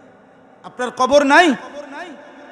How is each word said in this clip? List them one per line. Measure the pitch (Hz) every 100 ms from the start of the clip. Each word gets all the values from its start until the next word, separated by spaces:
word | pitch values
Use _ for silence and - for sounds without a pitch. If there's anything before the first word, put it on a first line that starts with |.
| - _ _ _ _ _ 180
আপনার | - 247 -
কবর | 254 285 277
নাই? | 302 349 220 - 285 277 285 349 269 - - -